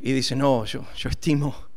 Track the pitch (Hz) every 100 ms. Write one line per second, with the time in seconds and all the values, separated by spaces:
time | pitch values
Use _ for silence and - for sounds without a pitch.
0 | 123 135 - 135 139 123 104 131 143 -
1 | 123 135 165 143 143 - -